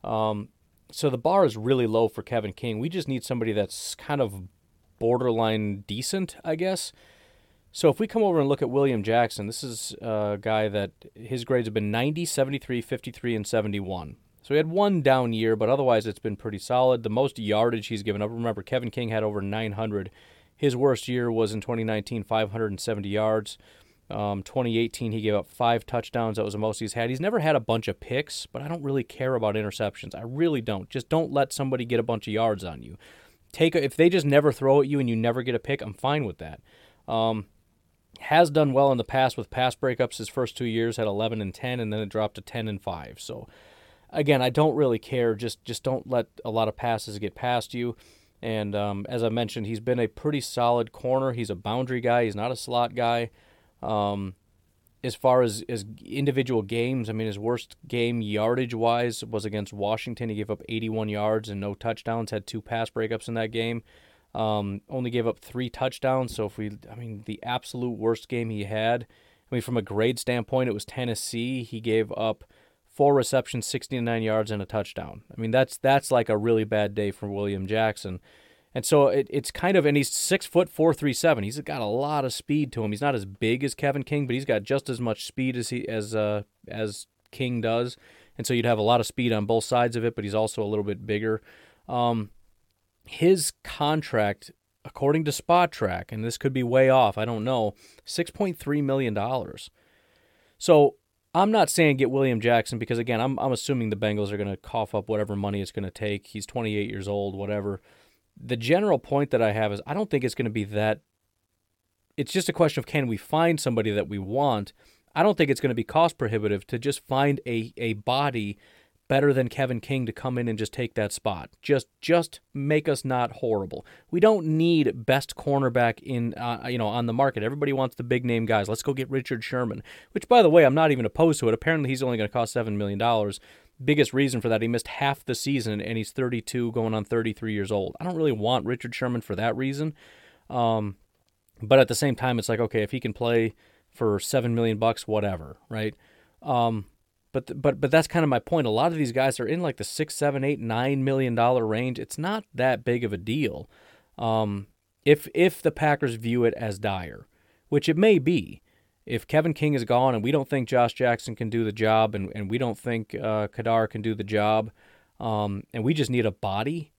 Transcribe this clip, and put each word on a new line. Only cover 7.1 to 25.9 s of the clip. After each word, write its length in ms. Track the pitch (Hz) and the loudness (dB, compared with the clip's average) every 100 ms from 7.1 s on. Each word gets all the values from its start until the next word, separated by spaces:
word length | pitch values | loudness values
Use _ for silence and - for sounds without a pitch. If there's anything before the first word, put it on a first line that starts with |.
| _ _ _ _ _ _ | _ _ _ _ _ _
So 160 | - 165 | 2 4
if 100 | 135 | 4
we 80 | 214 | 0
come 160 | 226 | 2
over 160 | 208 165 | 4 4
and 80 | 139 | 2
look 140 | 120 | 2
at 80 | 127 | 2
William 340 | 135 139 120 | 2 2 2
Jackson, 440 | 104 113 117 - 101 | 2 4 2 0 -8
this 180 | 110 139 | -8 -10
is 280 | 113 - - | -10 -10 -10
a 360 | 117 107 104 104 | -4 -2 -2 -2
guy 300 | 110 110 107 | 0 0 2
that 220 | 101 98 _ - | 0 -4 _ -20
his 300 | - 117 127 | -18 -8 -8
grades 240 | 117 127 113 | 0 0 2
have 60 | |
been 180 | 107 104 | -2 -2
ninety, 340 | 113 135 156 170 | 0 0 -2 -4
seventy-three, 560 | - 135 139 - 123 | 0 0 -2 -4 -6
fifty-three, 540 | - 131 - - 123 113 | -4 -8 -8 -8 -2 -2
and 100 | 101 | 0
seventy-one. 680 | 117 104 101 95 92 76 - _ _ | 0 0 -4 -4 -8 -10 -16 _ _
So 120 | - | -2
he 40 | 143 | 0
had 100 | 156 | 2
one 340 | 175 202 185 | 2 2 4
down 320 | 135 131 120 | 4 4 4
year, 240 | 113 110 110 | 2 2 2
but 100 | 110 | 2
otherwise 400 | 135 131 113 110 | 2 4 2 2
it's 120 | 101 | -4
been 180 | 113 101 | -6 -6
pretty 200 | 113 101 | -8 -10
solid. 460 | - 123 127 123 | -2 2 4 2
The 60 | 113 | 0
most 280 | 107 139 - | 0 0 -2
yardage 500 | 104 104 117 113 101 | 0 2 4 0 -4
he's 140 | 110 | -6
given 200 | 104 101 | -2 -2
up, 100 | 107 | -4
remember, 320 | 117 117 104 | -4 -4 -4
Kevin 260 | 92 127 120 | -4 -4 -4
King 200 | - 117 | -6 -4
had 140 | 110 | -2
over 180 | 107 104 | -2 -2
nine 320 | 98 107 110 | -4 -4 -4
hundred. 360 | 101 110 104 95 - - _ _ _ | -4 -4 -4 -6 -14 -20 _ _ _
His 180 | 143 | 0
worst 360 | 123 135 123 - | 4 2 2 -2
year 200 | 123 120 | -2 0
was 240 | 113 110 | 0 0
in 60 | 107 | -2
twenty 240 | 98 117 | -4 -4
nineteen, 400 | 110 107 104 117 | -2 -4 -4 -8
five 280 | 98 110 107 | -2 0 0
hundred 200 | 113 110 | -2 -4
and 80 | 95 | -4
seventy 300 | - 107 98 | -4 -4 -2
yards. 480 | 104 110 110 101 - _ _ _ _ _ | 0 2 0 -2 -16 _ _ _ _ _
Um, 320 | 101 104 101 | -4 -4 -4
twenty 360 | - - 123 113 | -4 -4 0 0
eighteen, 340 | 117 - 117 | 0 -2 -6
he 80 | 110 | -2
gave 160 | 107 104 | 0 0
up 140 | - | -2
five 360 | - 117 117 | 0 2 2
touchdowns. 520 | - | 0